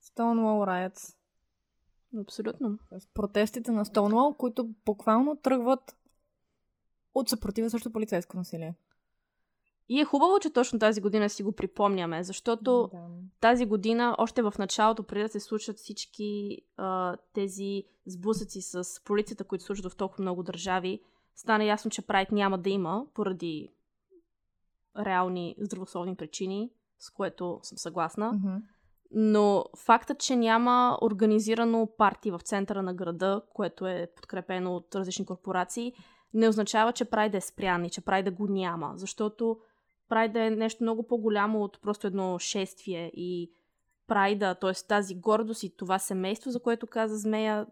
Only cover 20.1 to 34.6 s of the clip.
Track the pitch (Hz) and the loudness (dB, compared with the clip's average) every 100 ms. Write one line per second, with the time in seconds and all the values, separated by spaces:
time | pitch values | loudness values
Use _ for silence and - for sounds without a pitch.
20.1 | - 190 180 180 175 185 185 180 208 _ | -4 -4 -4 -6 -8 -4 -2 -2 -6 _
21.1 | _ _ - - 214 214 214 226 - - | _ _ -16 0 2 4 2 -2 -6 0
22.1 | 196 196 208 196 190 180 196 175 190 285 | 0 2 2 2 2 0 0 0 -2 -4
23.1 | - 196 185 170 156 - _ _ _ _ | -4 -4 -2 -6 -6 -10 _ _ _ _
24.1 | 370 _ _ _ _ _ _ _ - 202 | _ _ _ _ _ _ _ _ -8 -2
25.1 | 185 185 180 170 - 202 185 185 180 175 | 0 0 -2 -6 -6 -8 -8 -8 -6 -6
26.1 | 185 156 - 185 196 233 _ _ _ - | -6 -10 -6 -6 -4 -6 _ _ _ -20
27.1 | _ 190 - 180 - - 180 - 170 165 | _ -6 -4 -8 -8 -12 -12 -10 -4 -4
28.1 | - 214 202 190 190 220 _ _ _ _ | -2 -2 -2 -2 -4 -10 _ _ _ _
29.1 | 214 214 214 208 202 - - - 233 - | 2 4 6 6 4 0 -10 4 4 4
30.1 | 285 - 254 226 226 240 247 247 - 226 | -6 0 2 4 4 4 4 4 2 0
31.1 | 202 214 214 214 220 233 226 220 _ 208 | 4 4 4 4 2 2 2 0 _ 2
32.1 | 196 214 175 - 202 196 196 190 180 180 | 4 -4 -4 -4 -2 -2 -2 -4 -4 -4
33.1 | 170 190 196 220 - 190 - 185 180 175 | 0 0 0 -4 -6 -6 -4 -6 -4 -6
34.1 | _ - 208 180 185 | _ -10 -10 -6 -4